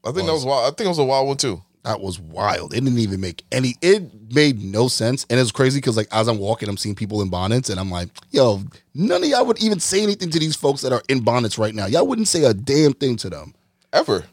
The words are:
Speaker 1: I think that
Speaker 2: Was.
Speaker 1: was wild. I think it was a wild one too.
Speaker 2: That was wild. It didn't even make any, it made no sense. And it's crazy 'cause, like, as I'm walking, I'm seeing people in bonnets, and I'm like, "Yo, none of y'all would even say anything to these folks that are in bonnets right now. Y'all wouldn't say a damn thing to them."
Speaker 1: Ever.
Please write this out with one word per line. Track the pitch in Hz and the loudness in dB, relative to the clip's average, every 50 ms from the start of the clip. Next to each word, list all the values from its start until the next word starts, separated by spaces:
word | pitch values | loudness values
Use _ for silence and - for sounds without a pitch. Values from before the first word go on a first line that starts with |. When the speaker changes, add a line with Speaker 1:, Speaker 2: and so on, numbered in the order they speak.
| - | -8
Speaker 1:
I | 113 | -6
think | 139 190 185 | -4 -2 -2
that | 165 160 | 0 -2
Speaker 2:
Was. | 156 127 | -2 0
Speaker 1:
was | |
wild. | 135 139 131 117 135 | 0 0 2 2 0
I | 151 | 0
think | - 226 | 0 -2
it | 185 | -2
was | 175 156 | 2 2
a | 143 | 2
wild | 131 135 135 131 | 2 4 2 2
one | 135 139 | 0 0
too. | 135 - 127 95 82 - _ _ _ _ | 0 -2 -2 -2 -6 -10 _ _ _ _
Speaker 2:
That | - 110 95 | -6 -6 -4
was | 98 95 90 82 | -4 -8 -8 -8
wild. | 85 78 80 - 101 104 90 87 90 - - | -12 -12 -6 -2 0 0 0 -2 -4 -4 -4
It | 113 135 | 0 0
didn't | 135 123 120 | 2 2 2
even | 110 101 98 92 | 0 0 -2 -4
make | 95 90 85 - _ _ | -4 -6 -8 -10 _ _
any, | - 131 131 123 123 _ | -2 0 0 -2 -2 _
it | - 175 196 214 180 123 - 107 107 110 | 4 4 4 4 2 -8 -16 -20 -16 0
made | 120 147 151 147 131 104 | 4 4 4 4 2 0
no | - 95 98 107 123 | -6 -4 0 2 2
sense. | 127 - - 113 117 127 - - | 2 2 0 0 0 0 -2 -2
And | _ 120 127 | _ 2 2
it's | 127 113 | 2 0
crazy | - - 135 131 131 139 | 2 2 2 2 2 0
'cause, | 135 127 113 | -2 0 0
like, | 110 107 - | 0 -2 0
as | - 110 110 | 0 0 2
I'm | 120 113 | 2 0
walking, | 104 98 101 113 - 110 104 | 0 -2 -2 -2 -2 -4 -6
I'm | 101 | -6
seeing | - - 104 101 | -6 -6 -6 -4
people | - 107 98 107 104 101 | -6 -6 -4 -4 -4 -2
in | 95 | -2
bonnets, | 90 90 92 98 113 127 123 - | -2 -2 0 0 0 0 -2 -4
and | 98 92 | -6 -6
I'm | 95 98 | -6 -6
like, | 90 87 87 85 _ - _ _ | -6 -6 -8 -8 _ -20 _ _
"Yo, | - - 131 117 104 98 101 - - - _ _ _ | 2 4 4 4 2 0 -4 -12 -16 -20 _ _ _
none | 135 180 247 349 359 359 | -2 0 0 0 0 2
of | 302 | 2
y'all | 269 247 247 | 2 2 2
would | 240 226 - 214 | 2 0 0 2
even | 220 208 170 | 0 0 0
say | - - 190 196 214 | -2 -2 0 0 0
anything | 208 202 - 185 170 | 0 -2 -4 -6 -4
to | 156 170 | -2 -2
these | 156 160 147 | -2 -2 -4
folks | - - 139 139 135 | -2 0 -2 -2 0
that | - 127 127 | -2 -2 -2
are | 110 - - | -2 0 -2
in | 135 131 | -2 0
bonnets | 113 117 117 123 117 107 - | 2 2 2 2 0 -2 -2
right | - 107 107 110 | -2 -2 -2 -2
now. | 107 95 | -4 -4
Y'all | 101 131 165 - | 0 2 2 2
wouldn't | 269 254 226 220 | 2 0 -2 -2
say | - - 170 147 | 0 2 4 4
a | 127 104 | 4 4
damn | 95 110 - 139 151 156 143 135 | 2 0 0 4 4 4 4 4
thing | _ 143 131 120 | _ -2 -2 -2
to | 107 - 95 | -2 -6 -10
them." | 85 71 71 - _ _ _ _ _ _ _ _ | -12 -12 -16 -20 _ _ _ _ _ _ _ _
Speaker 1:
Ever. | - - 320 - 107 87 - - | 0 0 2 2 -2 -2 -2 -10